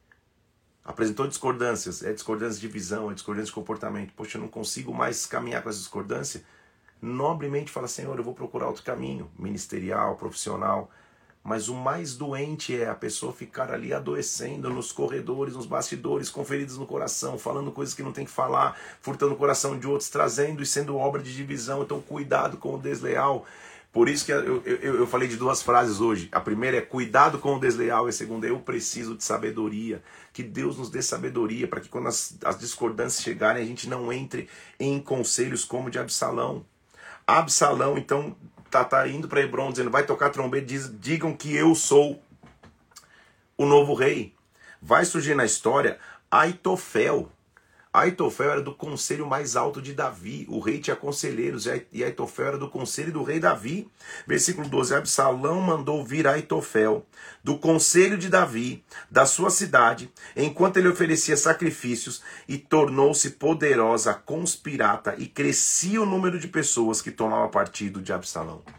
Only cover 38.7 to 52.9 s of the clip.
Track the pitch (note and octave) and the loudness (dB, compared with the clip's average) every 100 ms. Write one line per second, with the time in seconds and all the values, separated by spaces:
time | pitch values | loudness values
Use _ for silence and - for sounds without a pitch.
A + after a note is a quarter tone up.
38.7 | C3 B2+ C3+ C3 C#3+ D3 C#3+ C3+ B2+ C3+ | 2 4 4 2 -2 -2 2 2 0 -2
39.7 | B2 A#2+ C3+ C#3+ C3+ C#3+ C#3 C3 C#3 C3 | -2 0 2 2 2 2 2 -2 -2 -2
40.7 | C3+ C3 G#2+ G#2 D#3+ D#3+ - D3 D3 D#3+ | -6 -8 -8 -4 -2 0 -4 -2 4 6
41.7 | D#3+ - C#3+ D3 C#3+ - - - _ - | 6 8 8 8 4 -12 -20 -20 _ -20
42.7 | _ _ - - _ _ _ _ - C#3+ | _ _ -20 -20 _ _ _ _ 0 8
43.7 | C#3+ C#3+ A#2+ C3+ - G2+ _ _ _ - | 8 8 4 2 2 -4 _ _ _ -20
44.7 | - D#2+ C3 F3 E3 C#3+ C#3+ A2+ - A2 | -10 4 4 4 0 0 2 2 2 2
45.7 | C#3 C3 - - - _ B2+ E3 F3+ F#3 | 4 2 -2 -12 -20 _ 4 4 2 0
46.7 | F#3 - G#2+ C3+ D3 - _ _ _ _ | -2 0 2 2 2 -2 _ _ _ _
47.7 | _ _ - E3+ F3+ C#3 - C#3 D3 C#3 | _ _ 4 4 4 0 2 0 0 -2
48.7 | - D3+ C3+ - D3 C#3+ C3+ C#3 B2+ C3 | -6 -8 -4 -4 -4 -2 -2 -2 0 0
49.7 | C#3 C3 C#3 C3+ G2 F#2+ C#3+ - A2 A2 | -2 -8 -4 -4 -6 -10 -10 -8 -4 -2
50.7 | C#3+ - - C#3+ C#3 - - C3+ B2+ A2 | -2 -2 -4 -4 -4 -4 -2 -2 -2 -4
51.7 | B2+ - A2+ B2 B2 A#2+ - C3+ C#3 C#3+ | -4 -6 -6 -4 -4 -6 -4 -4 -4 -6
52.7 | A#2+ B2 | -6 -6